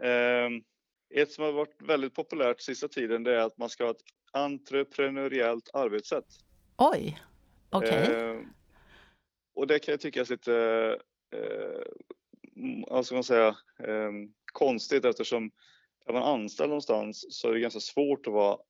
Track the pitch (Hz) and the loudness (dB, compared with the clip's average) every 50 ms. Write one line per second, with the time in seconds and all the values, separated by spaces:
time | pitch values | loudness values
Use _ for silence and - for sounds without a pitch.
0 | 123 123 123 120 120 120 123 120 120 120 120 117 - _ _ _ _ _ _ _ | -2 0 2 2 2 2 2 2 0 -2 -4 -8 -12 _ _ _ _ _ _ _
1 | _ _ - 139 147 147 - - 156 151 143 147 151 147 _ - 143 143 156 139 | _ _ 0 0 0 0 -2 -4 -4 -2 -2 -2 -4 -6 _ -8 -2 0 0 0
2 | 135 131 - - 147 - - 156 131 120 120 - - - 127 - 147 143 - 135 | 0 -4 -6 -8 -8 -6 -4 0 0 0 0 -2 -6 -10 -8 -8 -8 -8 -6 -6
3 | 120 110 113 117 117 123 120 117 113 110 - - 120 113 - - 123 117 113 - | -2 -2 -2 -2 0 0 2 2 0 0 -2 -6 -10 -10 -4 -4 -2 -2 -4 -6
4 | _ - _ _ _ _ - 135 143 143 143 131 - - 135 139 139 139 - - | _ -20 _ _ _ _ -4 -4 -2 -4 -4 -8 -8 -4 -2 -2 -2 -2 -2 -2
5 | 139 135 135 139 135 135 131 131 117 117 117 117 - - - 139 131 113 101 107 | -2 0 -2 -4 -4 -2 0 0 2 0 0 -2 -6 -6 -4 -2 0 0 -2 -4
6 | - - 165 143 - _ - _ _ _ _ _ _ _ _ - 247 311 - - | -4 -4 -4 -4 -4 _ -16 _ _ _ _ _ _ _ _ 2 2 2 2 0
7 | - 156 151 - - - _ _ _ _ _ _ _ _ - - 113 113 113 113 | -4 -6 -10 -12 -16 -20 _ _ _ _ _ _ _ _ -2 0 2 2 2 2
8 | 113 113 117 117 117 117 113 113 113 - - _ _ _ _ _ _ _ - - | 2 2 0 0 -2 -4 -6 -8 -12 -16 -20 _ _ _ _ _ _ _ -20 -20
9 | - _ _ _ _ _ _ _ _ _ _ - 139 156 151 147 - - 147 147 | -20 _ _ _ _ _ _ _ _ _ _ -4 2 2 2 2 2 -2 -4 -4
10 | - 151 - 131 127 123 127 120 - 120 117 117 113 113 113 113 113 110 110 - | -4 -4 -4 -4 -2 -2 -4 -4 0 0 2 2 4 2 2 2 2 0 -2 -4
11 | - _ _ _ _ _ - - 55 - - 53 - - - - - - - - | -6 _ _ _ _ _ -10 -8 -6 -6 -6 -6 -8 -8 -8 -10 -12 -12 -14 -18
12 | - - - - _ _ - _ - - _ - 127 131 123 - - - - 127 | -20 -20 -20 -20 _ _ -20 _ -20 -20 _ -10 -8 -8 -8 -8 -8 -2 -2 -2
13 | 123 - 127 127 120 - 123 113 113 107 104 - _ _ _ - 117 110 110 107 | -2 0 -4 -4 2 4 6 6 6 4 2 0 _ _ _ -10 -6 -4 -4 -4
14 | 107 104 104 104 104 104 _ _ _ - - - 147 135 123 110 - - 143 135 | -4 -4 -6 -8 -12 -14 _ _ _ -18 -2 0 0 0 2 -2 -2 0 0 2
15 | 120 123 110 - 113 - 123 117 113 110 - _ _ _ _ _ _ _ _ _ | 2 2 0 0 -2 -4 -2 -4 -4 -6 -10 _ _ _ _ _ _ _ _ _
16 | - 127 117 123 120 143 143 117 104 101 - - 151 147 147 147 143 - 147 107 | 2 4 4 6 4 4 4 2 0 -2 0 2 2 2 2 2 2 2 2 2
17 | 104 107 107 - - - - - - 117 113 117 120 117 107 107 - - - 143 | 2 -2 -6 -10 -12 -12 -8 -2 0 2 2 2 2 0 -2 -4 -8 -2 0 2
18 | 143 143 143 - - 117 104 104 101 101 101 - - | 4 4 2 0 0 2 4 4 4 4 4 0 -4